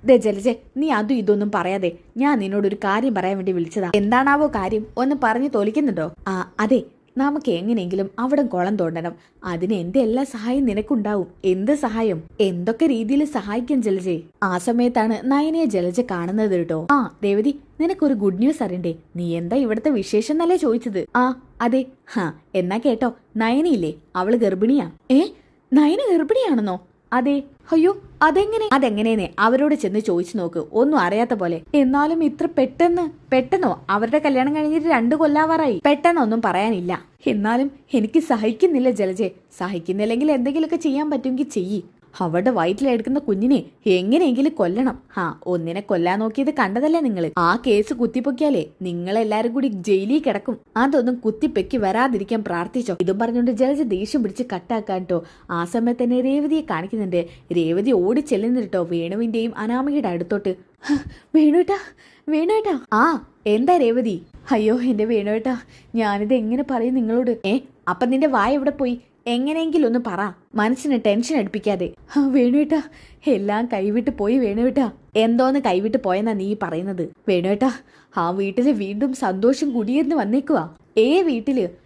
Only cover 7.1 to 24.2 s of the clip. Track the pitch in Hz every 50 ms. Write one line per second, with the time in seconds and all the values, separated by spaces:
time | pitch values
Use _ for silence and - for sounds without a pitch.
7.1 | _ 254 269 285 285 302 294 254 190 170 180 214 240 220 180 180 190 190 196 196
8.1 | - - 233 262 285 285 285 226 - 180 175 190 214 190 175 165 165 170 165 175
9.1 | - - _ _ _ _ - 180 175 170 175 185 220 196 170 175 185 269 254 220
10.1 | 220 254 277 269 - 226 208 233 247 277 277 240 202 202 220 - 294 233 202 208
11.1 | 208 202 180 170 - - - 190 185 190 196 220 294 294 294 240 214 226 226 220
12.1 | 185 160 160 - - - 214 196 180 175 175 208 226 226 320 320 277 226 226 214
13.1 | 277 277 302 294 294 240 196 208 208 240 240 240 302 262 220 214 190 190 180 185
14.1 | 170 160 165 - _ _ - 190 180 180 180 - 233 240 240 247 240 247 214 220
15.1 | 226 - - 262 277 285 302 311 320 330 330 254 202 190 175 180 180 240 240 -
16.1 | 190 175 170 175 190 214 220 208 190 175 170 165 165 160 160 170 285 285 240 -
17.1 | - - - 202 196 202 214 285 277 285 - _ _ - 311 339 381 381 311 285
18.1 | 277 208 196 196 180 180 233 269 311 - 247 190 180 180 170 175 165 160 - _
19.1 | _ 170 175 170 165 170 175 170 226 277 277 226 214 233 - 311 285 214 190 -
20.1 | - 208 220 - 302 320 339 339 359 349 320 262 226 226 - 247 196 185 - -
21.1 | _ 240 247 254 254 254 - - - - 233 240 233 262 254 262 - _ _ -
22.1 | - 233 185 156 143 156 _ _ _ 190 180 180 190 226 233 294 226 226 262 240
23.1 | 240 - _ _ _ 220 220 226 240 269 320 349 294 208 170 151 151 - _ _
24.1 | _ 185